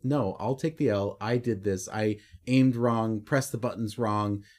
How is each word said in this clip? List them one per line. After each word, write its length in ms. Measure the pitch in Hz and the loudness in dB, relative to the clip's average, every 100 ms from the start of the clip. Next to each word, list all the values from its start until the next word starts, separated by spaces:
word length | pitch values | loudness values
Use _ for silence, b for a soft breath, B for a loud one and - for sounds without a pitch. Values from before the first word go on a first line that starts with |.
"No, 320 | 131 143 98 - | -2 0 0 -2
I'll 160 | 107 135 | -4 -2
take 220 | 165 160 | -4 0
the 120 | 139 | 0
L. 280 | 101 101 - | 2 0 -4
I 160 | 107 123 | -2 0
did 260 | 123 101 | 0 -2
this. 240 | 98 95 - | 0 -2 -4
I 260 | 110 107 104 B B - | -2 -2 -2 B B 0
aimed 280 | 131 131 117 | 4 4 4
wrong, 460 | 120 113 113 110 | 2 2 0 -2
pressed 300 | - 139 - | 0 -2 0
the 40 | 117 | -4
buttons 400 | 117 104 113 113 | -4 -4 -6 -2
wrong, 460 | 110 104 104 101 B | 0 0 0 -2 B